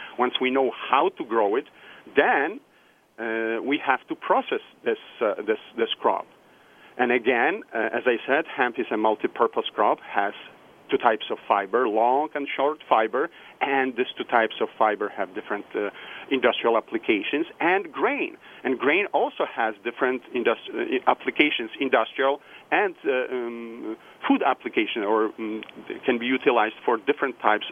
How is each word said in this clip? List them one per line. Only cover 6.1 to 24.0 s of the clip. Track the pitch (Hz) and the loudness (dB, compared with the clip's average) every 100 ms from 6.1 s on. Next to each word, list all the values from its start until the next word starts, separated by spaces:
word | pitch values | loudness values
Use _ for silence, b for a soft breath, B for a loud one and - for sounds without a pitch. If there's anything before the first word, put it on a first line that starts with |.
| 95 - _ b b b b b - | 0 -4 _ b b b b b -2
And | 123 | 2
again, | 123 117 123 139 196 - 117 | 2 2 2 0 -2 -6 -4
uh, | 110 | -2
as | 120 127 | 0 0
I | 117 - | 0 0
said, | 143 160 | -2 0
hemp | - 123 - | -2 -2 -2
is | - | -4
a | 110 | 0
multi-purpose | 110 107 - - 113 - - - | 2 2 -2 0 0 0 -4 0
crop, | 107 151 | 2 0
has | - 110 101 - - - - - - | -2 -2 -2 -6 -16 -20 -20 -20 -4
two | 135 | 0
types | 120 110 - | 2 2 -2
of | 104 - | -8 0
fiber, | 104 95 117 123 | 0 2 0 2
long | 107 120 135 151 | 4 4 2 0
and | 151 139 - | -6 -6 -2
short | 139 151 - | -2 -2 0
fiber, | 113 110 120 170 B B B | 2 2 0 -2 B B B
and | 143 135 131 120 | -2 0 0 -2
these | 127 - | -4 -6
two | |
types | 117 120 110 - | 0 2 2 0
of | 110 - | -4 2
fiber | 110 104 104 | 0 2 -4
have | - 95 98 | -4 -8 -8
different, | - 101 - 113 | -6 -8 -6 -4
uh, | 101 B B B B | -4 B B B B
industrial | 135 120 - 120 113 | 2 2 2 2 2
applications, | - 117 - 107 - 147 165 - | 0 -2 0 0 0 -2 -4 -2
and | 156 190 202 | 0 2 -2
grain. | 135 202 277 156 - B B | -2 -2 -2 -6 -8 B B
And | 127 127 | -4 0
grain | 123 170 202 | 2 2 2
also | 147 269 - 160 | 0 0 -2 -4
has | - 113 104 | -2 -2 -2
different | 117 - 131 127 - | -8 0 0 0 -4
industri-, | 127 117 113 - 113 - 127 - | 0 0 0 -4 -6 -2 0 2
uh, | |
applications, | 123 - - 147 - 113 - | 0 0 2 2 0 -6 -4
industrial | 135 127 110 - 135 143 B B B | 2 2 2 0 0 0 B B B
and, | 160 202 160 - | 0 0 -2 -2
uh, | 127 123 | -2 -2
um, | 127 120 117 117 117 110 113 | -4 -6 -8 -12 -10 -10 -10